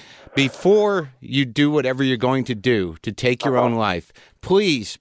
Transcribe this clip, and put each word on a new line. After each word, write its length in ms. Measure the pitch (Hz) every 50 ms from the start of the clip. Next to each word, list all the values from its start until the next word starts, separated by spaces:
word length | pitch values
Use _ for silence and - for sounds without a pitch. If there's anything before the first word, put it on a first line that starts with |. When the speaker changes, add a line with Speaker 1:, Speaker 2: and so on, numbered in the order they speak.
| - - - - - - -
Speaker 1:
before 760 | 139 139 131 - - - 180 208 214 208 208 202 185 156 135 - _
you 240 | 127 - 120 139 139
do 260 | 123 107 143 147 147
whatever 320 | 151 147 123 127 131 131
you're 140 | 139 131 127
going 280 | 117 127 127 131 135 123
to 100 | - 120
do 420 | 107 95 127 120 107 92 85 80 -
to 100 | - 113
take 320 | 101 - - 123 127 120 -
your 120 | - 127
Speaker 2:
Uh-huh. 100 | 123 123
Speaker 1:
own 80 | 120 117
life, 380 | 113 110 101 90 85 - _ _ _ - _ _ _
please 560 | - - 185 196 214 185 151 120 101 - - -